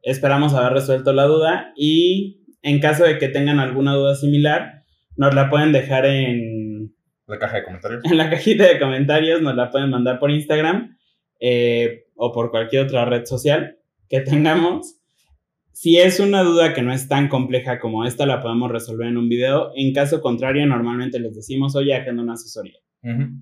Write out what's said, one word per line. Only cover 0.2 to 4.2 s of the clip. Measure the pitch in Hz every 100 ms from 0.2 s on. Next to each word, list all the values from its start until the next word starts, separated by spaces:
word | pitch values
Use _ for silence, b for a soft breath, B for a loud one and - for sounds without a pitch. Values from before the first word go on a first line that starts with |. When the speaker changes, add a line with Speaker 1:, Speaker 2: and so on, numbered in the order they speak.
| 139 139 147
Speaker 1:
haber | 139 123
resuelto | 131 135 131 135
la | 135 143
duda | 156 160 180 - -
y | 147 160 175 196 196 - _ _
en | 147 143
caso | 151 151
de | 170 151
que | 139
tengan | 143 143 147
alguna | 131 131 139
duda | 139 139
similar, | 139